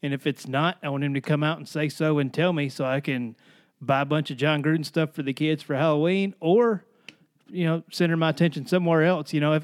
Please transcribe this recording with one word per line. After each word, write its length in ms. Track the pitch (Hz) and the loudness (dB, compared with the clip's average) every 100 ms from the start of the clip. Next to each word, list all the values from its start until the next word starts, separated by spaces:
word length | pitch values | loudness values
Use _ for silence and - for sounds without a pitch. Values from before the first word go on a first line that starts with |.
And 100 | 143 | -6
if 140 | 139 151 | -2 -2
it's 220 | 143 143 | -4 -4
not, 300 | 135 165 185 | 0 0 -2
I 60 | 147 | -6
want 160 | 139 | -2
him 100 | 143 | -2
to 60 | 135 | -2
come 240 | - 151 | 0 0
out 140 | 151 160 | 0 -4
and 100 | 151 | -6
say 200 | 156 151 | -4 -4
so 300 | - 156 147 | -2 0 0
and 160 | 135 | 0
tell 180 | 151 175 | 0 0
me 160 | 165 143 | 0 -4
so 160 | 131 | -4
I 140 | 131 135 | -2 -2
can 380 | 143 127 120 - _ _ _ _ | -2 -4 -6 -10 _ _ _ _
buy 200 | 127 135 | -2 0
a 40 | |
bunch 280 | 143 151 143 | 2 -2 -2
of 40 | 127 | -2
John 220 | 143 151 | 0 0
Gruden 240 | 147 160 | 0 0
stuff 300 | 147 170 156 | 0 -2 -2
for 80 | 156 | -4
the 100 | 135 | -6
kids 300 | 127 156 151 | -2 -2 -2
for 140 | - 139 | -2 0
Halloween 580 | 160 151 165 190 196 - | 2 2 2 0 -2 -2
or, 440 | 165 208 233 202 _ _ - _ _ _ _ | 2 4 4 0 _ _ -20 _ _ _ _
you 160 | 185 | -4
know, 200 | 165 165 - | 0 -2 -4
center 240 | - 170 165 | 0 2 2
my 140 | 160 | 2
attention 360 | 151 170 143 127 | 4 2 0 0
somewhere 380 | 180 170 165 | 0 4 4
else. 280 | 160 180 151 | 4 2 0
You 60 | 156 | 0
know, 120 | 147 | 2
if, 100 | 156 | 0